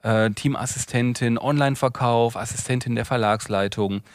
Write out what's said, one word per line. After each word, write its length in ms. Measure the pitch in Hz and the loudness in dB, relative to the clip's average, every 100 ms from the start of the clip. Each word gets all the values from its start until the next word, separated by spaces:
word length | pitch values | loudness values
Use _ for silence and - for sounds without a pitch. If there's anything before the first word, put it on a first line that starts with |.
Äh, 280 | 113 110 110 | 2 2 2
Teamassistentin, 1080 | 104 143 139 123 - - 123 123 120 120 117 | 2 -2 -2 -4 -6 -4 0 0 0 0 0
Online-Verkauf, 960 | 135 147 139 135 131 120 123 117 117 113 | 0 2 2 2 0 0 2 4 2 0
Assistentin 600 | 120 - - 127 123 117 | -8 -8 -2 -2 -2 -4
der 100 | 113 | -2
Verlagsleitung. 960 | 127 107 104 - 101 98 107 101 98 - | 0 2 0 0 -2 0 0 -2 -2 -8